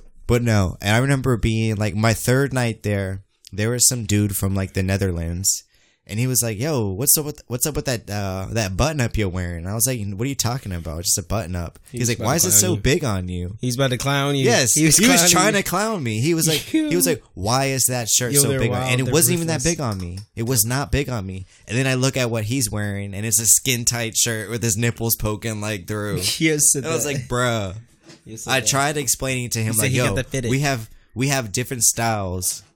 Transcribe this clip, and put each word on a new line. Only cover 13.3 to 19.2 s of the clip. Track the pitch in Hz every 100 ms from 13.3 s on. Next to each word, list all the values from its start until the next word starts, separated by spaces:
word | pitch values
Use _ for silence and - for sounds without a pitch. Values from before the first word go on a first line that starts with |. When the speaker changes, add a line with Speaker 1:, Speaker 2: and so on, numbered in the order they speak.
| 90 87 110
Speaker 2:
He's | 127 120
about | 135
to | 123
clown | 139 139 139 143
you. | 131
Speaker 1:
Yes, | 147 127
Speaker 2:
He | - 160
was | 160
Speaker 1:
he | 233
was | 170
Speaker 2:
clowning | 175
Speaker 1:
trying | 180 196 202
Speaker 2:
you. |
Speaker 1:
to | -
clown | 180 220 214
me. | 120 107
He | 143 165
was | 156
like, | 151
he | - 320 302 320
was | 185
Speaker 2:
<laughs> |
Speaker 1:
like, | 151 - -
"Why | 95 127 135
is | 135 123
that | 123 113
shirt | - 123
Speaker 2:
Yo, | 143
Speaker 1:
so | 139
Speaker 2:
they're | 135
Speaker 1:
big | 131
on?" | 123
And | 127 123
it |
Speaker 2:
wild, | 131
they're |
Speaker 1:
wasn't | 143